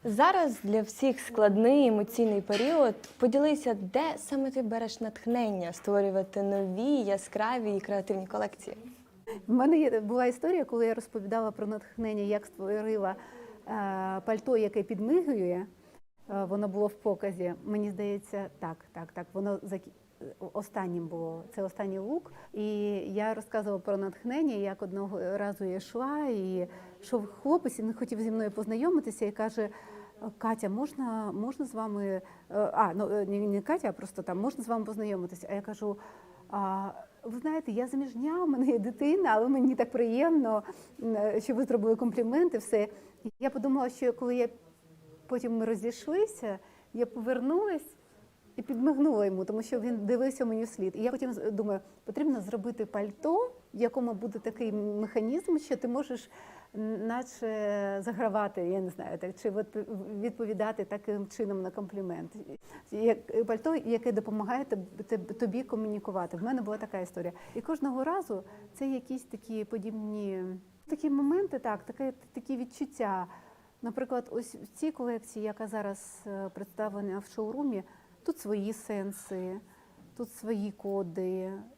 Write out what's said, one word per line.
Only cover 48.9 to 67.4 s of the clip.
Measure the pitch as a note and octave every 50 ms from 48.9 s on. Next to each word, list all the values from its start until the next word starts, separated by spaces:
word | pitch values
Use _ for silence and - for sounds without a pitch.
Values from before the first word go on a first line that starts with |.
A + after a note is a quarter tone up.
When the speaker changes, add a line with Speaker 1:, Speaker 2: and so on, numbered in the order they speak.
| D4 C4 C#4+ D#4 C4+ G#3+ G3+
Speaker 2:
йому, | G3 F#3+ F#3 F#3+
тому | - G#3 A3
що | A3+ - - -
він | G#3 B3 A#3+ A3 G3+
дивився | G3+ B3 A#3 C4 C4+ C4 - B3+
мені | A3+ A3 A3 A3+
вслід. | A3+ - - F#3+ F#3 F#3
І | -
я | A3 B3
потім | B3+ B3 C4+ B3+ A#3+
з-, | G#3 - A3
думаю, | G#3+ G3 A3 G#3 G3+ F#3+ G3 - - - _
потрібно | - G#3 - D4+ D#4 C4+ A3+
зробити | F#3 F#3+ A3 A3+ F#3+ A#3+ A#3+ A#3+ A3
пальто, | G3+ - G#3 G3+ G#3 G3+ - - D4 E4 G4+ B4 B4 - - - _ -
в | G#3
якому | A#3+ A#3 A#3 C4+ B3 A#3+ A3+
буде | F#3 G#3+ A#3 G3+ A3
такий | - A3+ A3 A3 B3 A3
механізм, | G3+ G#3+ G3+ G#3 G#3 G#3 A3 G#3 - A#3 A3 A3+ C4 E4+ F#4 - E4+ D4+
що | D4+ - C4 -
ти | - A#3+
можеш, | A#3+ C4+ C#4+ - B3+ A3+ - - - - - - - - - - _
н-, | G3+ G#3+ A3 A3 G3
наче | G#3 A3+ A3+ B3 C4 B3 - - A#3+ A3 A3 G#3+ G#3+ G#3 G#3 G3+ G3+ G3 G3 G3
загравати, | F#3+ A#3 A3+ F3+ B3 A3 F#3+ G#3+ G#3 G3 G3+ G3+ F3 E3+
я | F#3 G3
не | F#3+ F3+
знаю, | F3 - - - - E3+
так, | - F3+ F#3+ -
чи | - A3+
от | F#3+ G#3 G#3+ G#3 - G#3+ G#3 - A3+ F#3+ F#3+ F#3+ G#3+ G3+
відповідати | G#3 A#3+ - A3+ A#3 G#3 A3 F#3 G#3+ G#3+ A3 A3 G3
таким | - G#3 G#3 G#3 - G#3 G#3 G3+ G3
чином | - - A3+ G3 G3+ F#3+
на | F#3 F#3
комплімент. | F#3 - G#3 F3+ G3+ G3 G3 F3+ E3+ E3 E3 E3 - G#3 - - C#3 - - - - - - -
Як, | - G#3 A3 A#3 A3 A3+ - - - A3 A3+
пальто, | A3+ A3+ A3 A#3 D#4 E4
яке | D#4 - A3 A#3 A3+ A3+ B3
допомагає | G#3+ G#3 G#3 A#3 G#3 G#3+ G#3 G3 B3 C4 C#4
теб-, | C4+ A3 G3 F3 F#3 - - -
теб-, | - A#3 G#3 F3+ - G#3 -
тобі | B3 G#3+ F#3 A#3+ C4
комунікувати. | B3+ - A3 A3 G#3+ G#3 G#3 - - F#3+ F#3+ F3 D#3+ - E3+
В | F#3
мене | A#3 C4 B3+
була | A3 G3+ G#3+ G#3+
така | G#3+ G#3+ - G3
історія. | F3+ F3 - F3+ E3+ F3 E3+ -